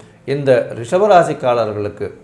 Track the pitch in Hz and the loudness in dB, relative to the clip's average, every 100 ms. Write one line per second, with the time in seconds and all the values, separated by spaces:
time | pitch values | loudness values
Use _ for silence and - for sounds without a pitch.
0 | - _ - 139 135 123 - - 120 180 | -20 _ -6 -4 2 2 2 -8 -4 0
1 | 214 185 160 147 127 120 110 104 104 - | 4 4 4 -2 -2 0 -2 -4 -6 -8
2 | 98 - | -12 -12